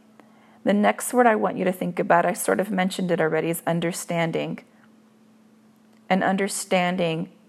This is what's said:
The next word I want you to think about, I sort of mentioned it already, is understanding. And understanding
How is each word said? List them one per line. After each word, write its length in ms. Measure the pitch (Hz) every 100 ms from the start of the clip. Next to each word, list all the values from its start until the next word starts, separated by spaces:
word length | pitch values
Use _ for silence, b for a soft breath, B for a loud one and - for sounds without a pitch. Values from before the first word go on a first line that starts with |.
| _ - B B B B
The 100 | -
next 400 | 202 202 220 -
word 120 | 247 240
I 80 |
want 220 | 214 196 -
you 80 |
to 80 | 185
think 260 | 185 180 175
about, 280 | 196 175 175
I 80 |
sort 260 | 220 - 196
of 100 | 220
mentioned 400 | 190 185 - 180
it 100 | 165
already, 280 | 160 160 160
is 140 | 165 -
understanding. 920 | 170 170 175 - 170 165 156 151 - - b b _ _ _ _ _ _ _ _ _ _ - -
And 120 | 185
understanding 1080 | 175 190 202 - - 185 180 180 170 160 180 -